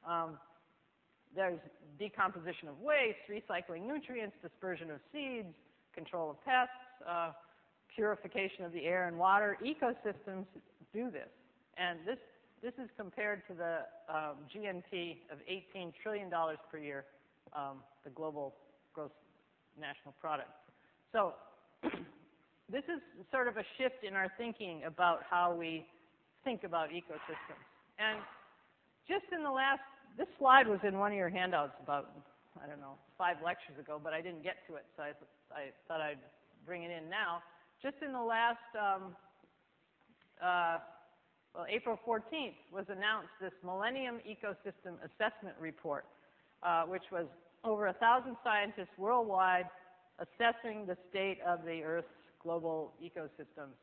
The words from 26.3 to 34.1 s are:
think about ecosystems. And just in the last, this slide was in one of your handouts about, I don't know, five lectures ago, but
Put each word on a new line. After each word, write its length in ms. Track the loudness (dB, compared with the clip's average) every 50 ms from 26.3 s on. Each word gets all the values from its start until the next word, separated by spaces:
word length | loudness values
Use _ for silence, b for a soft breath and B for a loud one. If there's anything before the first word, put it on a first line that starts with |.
| _ _ _
think 200 | -4 -4 -2 -4
about 260 | -2 0 0 0 0
ecosystems. 760 | -4 -8 -8 -8 -12 -10 -8 -8 -10 -10 -10 -12 -14 -16 -18 -20 -20 -20 _ _ _ -2
And 200 | 0 0 0 -2 -6 -12 -16 -20 -20 -20 -20 _ _ _ _ _ _ _ _ _ _ 0
just 180 | 0 0 0 -2
in 120 | -4 -2 0
the 80 | 0
last, 300 | 2 4 4 4 4 2 0 -12 -18 -20 -20 -18 -4 -4
this 100 | -4 -4 -2 4
slide 300 | 10 12 12 12 12 10
was 120 | 4 4 2
in 140 | 2 4 4
one 140 | 2 2
of 60 | 4 2
your 120 | 0 0
handouts 440 | 2 0 0 4 4 2 2 2 -2 -10
about, 300 | -4 -2 -2 -2 -2 -6 -14 -20 -20 -20 -20 _ _ _ _ -16
I 60 | -14 -14
don't 140 | -12 -12
know, 140 | -14 -16 -16 -18 -20 _ _ _
five 200 | 2 2 2 2 0
lectures 340 | -2 -2 -2 -6 -16 -14 -14
ago, 220 | -8 -8 -8 -6 -4
but 80 | -2